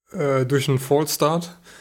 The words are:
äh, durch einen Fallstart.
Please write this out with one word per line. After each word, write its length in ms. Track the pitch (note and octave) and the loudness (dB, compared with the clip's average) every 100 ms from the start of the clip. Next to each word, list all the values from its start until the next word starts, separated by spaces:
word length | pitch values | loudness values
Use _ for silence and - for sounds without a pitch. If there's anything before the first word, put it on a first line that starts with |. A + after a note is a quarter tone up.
| _ | _
äh, 340 | F#3+ C#3+ C3+ B2+ | -4 0 0 2
durch 220 | C#3 C3+ | 0 2
einen 100 | C3 | 0
Fallstart. 800 | - C#3+ D#3 - D3+ E3+ E3+ - - - | 2 0 0 0 0 0 -4 -14 -20 -20